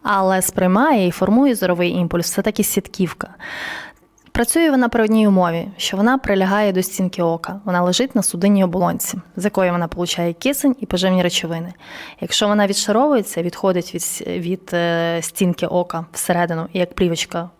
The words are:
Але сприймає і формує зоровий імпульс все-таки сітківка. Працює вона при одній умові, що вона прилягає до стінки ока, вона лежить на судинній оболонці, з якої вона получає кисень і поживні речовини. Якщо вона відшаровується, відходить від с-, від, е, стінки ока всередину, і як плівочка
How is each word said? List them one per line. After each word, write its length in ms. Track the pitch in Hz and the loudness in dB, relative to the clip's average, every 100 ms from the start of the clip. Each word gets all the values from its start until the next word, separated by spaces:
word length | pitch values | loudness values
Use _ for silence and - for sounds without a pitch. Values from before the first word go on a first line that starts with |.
Але 380 | - 202 190 190 | 0 0 2 2
сприймає 640 | 185 - 180 190 294 254 180 | 0 0 2 4 4 4 2
і 40 | |
формує 440 | - - 220 277 226 | 0 2 4 4 2
зоровий 360 | 185 175 180 | 0 0 0
імпульс 400 | 180 170 175 170 | 0 0 0 -2
все-таки 320 | - 196 180 | -2 -2 0
сітківка. 640 | 202 - - - 175 - - - - - - - - _ _ _ _ | 0 -2 -4 -4 -4 -2 -12 -12 -14 -12 -10 -12 -14 _ _ _ _
Працює 360 | - 233 320 330 | -2 0 2 4
вона 200 | 262 240 | 4 2
при 140 | 233 | 2
одній 240 | 220 220 214 | 2 4 6
умові, 400 | 190 180 165 185 196 | 4 2 0 -6 -6
що 200 | - 190 | -6 0
вона 200 | 214 269 | 2 2
прилягає 560 | - 196 190 202 208 | 2 2 2 2 2
до 100 | 185 | 0
стінки 400 | 185 - 185 185 | -2 -2 -4 0
ока, 360 | 170 165 - 196 208 | -2 -2 -6 -10 -2
вона 160 | 180 | 0
лежить 340 | 180 180 269 233 | 2 0 0 0
на 80 | |
судинній 400 | 185 180 196 202 | -2 0 2 4
оболонці, 540 | 185 180 175 170 - 196 - - | 2 2 0 -2 -6 -8 -10 -6
з 80 | |
якої 280 | 196 202 185 | -4 0 0
вона 160 | 175 165 | 0 -4
получає 460 | 180 175 - 170 | -4 -4 -2 -4
кисень 420 | 170 262 285 285 247 | -2 -4 0 0 0
і 60 | - | -4
поживні 380 | 185 185 185 | -2 2 2
речовини. 500 | 175 - 165 165 175 - - - - - | 2 -2 -4 -6 -8 -14 -20 -18 -18 -10
Якщо 260 | 170 - 208 | -4 0 2
вона 200 | 208 202 | 2 2
відшаровується, 720 | 202 - 214 294 269 202 - | 0 0 2 4 2 0 -4
відходить 520 | 175 - 196 180 170 175 | -4 0 0 0 -2 -6
від 60 | |
с-, 220 | - - - | -6 -6 -6
від, 440 | 180 170 185 185 | -6 -4 -6 -4
е, 460 | 175 170 170 170 170 | -2 0 0 -2 -4
стінки 460 | 165 - 185 170 175 | -6 0 0 0 0
ока 380 | 180 175 165 165 | -2 -2 -6 -10
всередину, 560 | - - 175 170 165 165 | -10 -2 0 0 -2 -4
і 60 | 185 | -2
як 140 | 175 | -4
плівочка 560 | - 180 165 - 175 175 | 0 0 0 -4 -6 -8